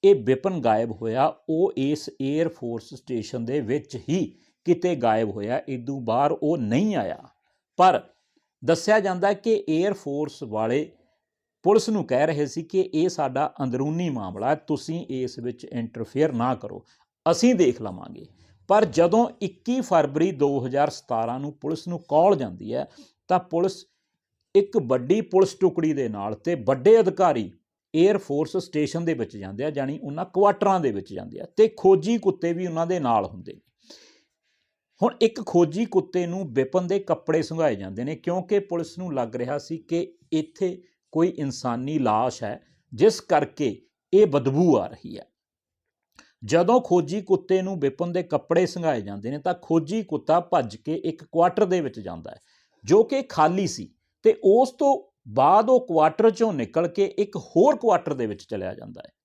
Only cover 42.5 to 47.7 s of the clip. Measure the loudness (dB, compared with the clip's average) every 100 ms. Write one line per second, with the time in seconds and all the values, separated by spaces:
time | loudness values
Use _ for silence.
42.5 | -10 _ _ _ 2 2 2 -2 0 0
43.5 | -4 -4 -4 _ _ _ 4 6 4 0
44.5 | 2 4 2 0 -12 -16 -18 -18 _ _
45.5 | _ _ _ _ _ _ _ _ _ 0
46.5 | 2 4 2 4 0 2 -6 0 0 2
47.5 | 0 0